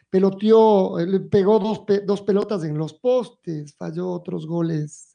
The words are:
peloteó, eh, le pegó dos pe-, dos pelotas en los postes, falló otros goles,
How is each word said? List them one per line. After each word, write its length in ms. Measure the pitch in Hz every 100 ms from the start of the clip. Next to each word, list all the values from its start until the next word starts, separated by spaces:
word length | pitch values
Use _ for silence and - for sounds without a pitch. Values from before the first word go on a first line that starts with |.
| _
peloteó, 880 | 190 190 190 214 220 220 202 190 185
eh, 80 | 175
le 140 | 190
pegó 400 | 156 208 190 220
dos 180 | 190 202
pe-, 220 | - 202
dos 220 | 196 196
pelotas 420 | - 196 208 202
en 120 | 156 151
los 160 | 156
postes, 840 | - 247 254 196 _ - 151 147 _
falló 340 | 170 165 180
otros 380 | 175 180 175 156
goles, 640 | 170 165 160 151 - -